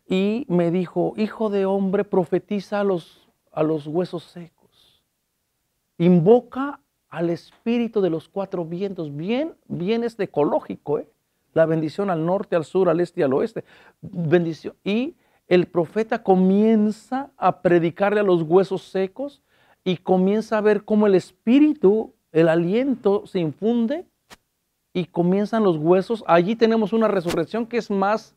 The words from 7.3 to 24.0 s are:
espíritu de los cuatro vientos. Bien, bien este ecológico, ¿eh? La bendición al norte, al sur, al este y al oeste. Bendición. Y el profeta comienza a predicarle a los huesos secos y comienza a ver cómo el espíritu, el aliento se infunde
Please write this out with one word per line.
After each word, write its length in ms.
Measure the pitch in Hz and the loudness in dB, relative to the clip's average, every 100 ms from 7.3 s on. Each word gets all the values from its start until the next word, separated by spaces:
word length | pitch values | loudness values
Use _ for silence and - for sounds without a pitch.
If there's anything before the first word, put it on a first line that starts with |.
espíritu 720 | 165 - _ 233 240 226 220 | -6 -10 _ -4 -2 -2 0
de 80 | 185 | 0
los 180 | 160 - | -2 -6
cuatro 360 | 196 190 185 165 | -10 -8 -8 -8
vientos. 500 | 175 202 180 156 143 | -8 -8 -8 -10 -8
Bien, 380 | 175 240 320 - - | -4 -4 -4 -10 -12
bien 380 | 147 175 233 | -6 -4 -2
este 200 | 233 - | -4 -6
ecológico, 720 | 185 - 151 302 - 190 - 151 | -4 -2 0 0 -4 -10 -6 -6
¿eh? 100 | - _ _ _ _ | -6 _ _ _ _
La 120 | 156 160 | 0 2
bendición 440 | 160 156 151 202 | 0 -2 -4 -4
al 160 | 165 165 | -2 -2
norte, 300 | 190 208 175 | -4 -2 -4
al 80 | |
sur, 240 | 147 185 180 | -2 0 2
al 100 | 165 | 2
este 220 | 175 - | -2 -2
y 20 | |
al 100 | 143 | 0
oeste. 320 | 135 226 - - - _ _ | 0 -2 -6 -16 -20 _ _
Bendición. 720 | 160 175 165 175 165 151 - - | -14 -6 0 0 0 -8 -14 -12
Y 320 | 190 214 277 - _ _ - | -6 -4 -6 -10 _ _ 0
el 200 | 180 165 | 0 0
profeta 580 | 175 160 214 220 226 | -4 -4 -4 -4 -4
comienza 1040 | - 185 185 196 220 220 208 208 _ 254 285 _ | 0 2 4 4 4 2 0 -4 _ -10 -10 _
a 260 | 185 - | -2 0
predicarle 560 | 180 175 165 - 202 208 | 2 2 2 -2 -2 0
a 60 | |
los 180 | 202 175 | 2 0
huesos 400 | 156 180 190 185 | 2 2 2 -4
secos 580 | - 190 190 - 285 - _ _ _ _ | -6 -6 -6 -8 -12 -14 _ _ _ _
y 140 | 185 175 | -4 -4
comienza 600 | - 185 185 214 220 220 | 0 2 2 0 -2 0
a 20 | |
ver 240 | 208 208 | 2 0
cómo 220 | - 214 208 | 0 2 4
el 80 | |
espíritu, 1000 | 185 - _ - 269 302 302 190 214 - _ _ | 2 0 _ 2 4 4 4 2 2 -2 _ _
el 160 | 160 165 | 2 4
aliento 760 | 165 175 214 277 247 202 202 - | 2 0 0 0 -2 0 -2 -2
se 100 | 185 | -4
infunde 640 | 160 - 214 240 226 311 | -4 -2 -2 0 -2 -4